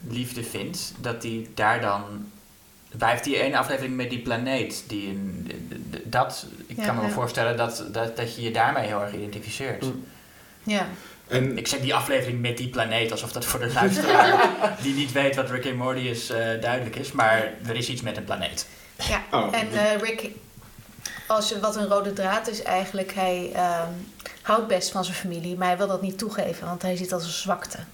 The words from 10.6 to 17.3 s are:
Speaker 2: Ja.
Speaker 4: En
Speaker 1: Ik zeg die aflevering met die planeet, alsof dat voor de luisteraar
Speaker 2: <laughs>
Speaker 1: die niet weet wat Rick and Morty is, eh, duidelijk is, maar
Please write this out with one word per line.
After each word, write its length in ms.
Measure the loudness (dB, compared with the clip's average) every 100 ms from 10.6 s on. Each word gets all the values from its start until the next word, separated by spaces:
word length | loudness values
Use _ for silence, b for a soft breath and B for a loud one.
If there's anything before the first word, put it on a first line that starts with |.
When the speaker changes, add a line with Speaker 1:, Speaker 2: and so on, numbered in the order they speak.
Speaker 2:
Ja. 240 | -2 0 -2 -6 B B -2
Speaker 4:
En 320 | 0 2 0
Speaker 1:
Ik 80 | -2
zeg 140 | 0
die 140 | 2
aflevering 460 | 0 2 2 2 0
met 160 | -2 -2
die 120 | -2
planeet, 420 | 0 2 2 0
alsof 220 | -2 -4
dat 120 | -4
voor 160 | -2 -2
de 120 | 0
luisteraar 760 | 4 4 4 6 8 10 8 6 4
Speaker 2:
<laughs> 240 | 0 0
Speaker 1:
die 120 | -2
niet 180 | 0 2
weet 240 | 4 4 2
wat 140 | 0
Rick 160 | -2 -2
and 100 | 0
Morty 240 | 0 0
is, 300 | -2 -2 -2
eh, 60 | 0 0 0
duidelijk 360 | 0 0 -2 -6
is, 160 | -6
maar 400 | 4 6